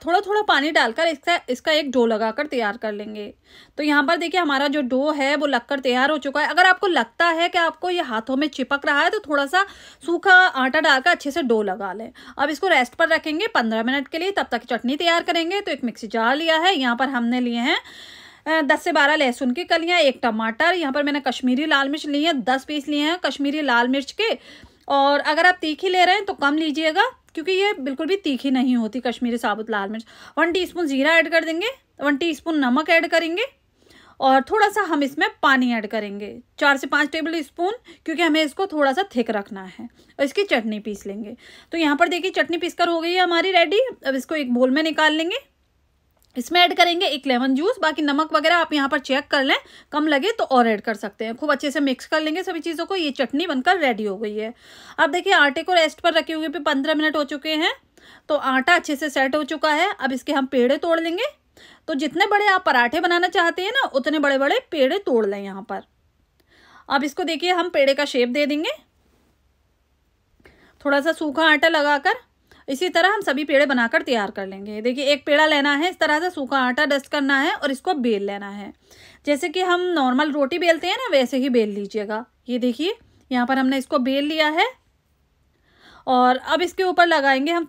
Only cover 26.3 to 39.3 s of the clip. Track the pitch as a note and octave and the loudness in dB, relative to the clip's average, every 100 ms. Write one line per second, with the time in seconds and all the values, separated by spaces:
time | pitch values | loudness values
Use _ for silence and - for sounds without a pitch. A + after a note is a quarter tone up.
26.3 | - C#4+ D4+ D#4+ C#4+ D#4+ E4 B4 - _ | -2 0 0 -2 -2 0 2 0 -2 _
27.3 | - D#4 F#4+ G4+ G4+ C4+ C4+ D#4+ G4 D#4+ | -10 -2 0 0 -2 -6 -6 -2 -2 -2
28.3 | B3 C#4 C4 B3+ B3 A3 B3+ A#3+ A#3 A#3+ | -2 0 0 2 2 0 -4 -6 -4 -4
29.3 | A#3 A#3 G#3 A3 G#3 G3 A3 - - - | -2 -2 -4 -4 -4 -4 -8 -12 -20 -8
30.3 | - E4+ F#4 F4+ E4+ D#4+ C4+ D4 E4 D#4+ | 0 0 0 -2 -4 -2 0 4 4 4
31.3 | E4 D#4+ E4 A4 C5+ _ - C#4+ C#4+ E4+ | 0 0 -4 -6 -8 _ -6 -2 -2 -2
32.3 | D4 E4 D#4 B3+ B3+ D#4 E4 E4+ E4 E4 | -4 -4 0 2 0 2 2 2 0 0
33.3 | F4 C5+ _ _ _ _ - - - C4+ | -4 -6 _ _ _ _ -20 -20 -2 4
34.3 | C4+ C4 G#4+ G#4 G#4+ F4+ D#4 C#4 D4 G#4 | 4 2 2 2 0 -2 0 -2 -2 -4
35.3 | - D4+ C4+ B3 A#3 G#3 A3 G#3 G3+ G#3 | 0 2 4 2 -2 -4 -6 -6 -10 -12
36.3 | A#3 - - D4 C4+ C#4 D4 D4 D#4+ D#4 | -16 -16 -2 2 2 0 0 0 -2 -4
37.3 | E4 C#4+ - F4+ A#4+ _ - - D#4 E4+ | -4 -8 -6 -4 -6 _ -16 -8 0 2
38.3 | D#4 D#4 - F#4+ D#4 C#4 C4 G4 B3 A#3 | 2 0 -2 -4 0 0 0 -2 -2 -2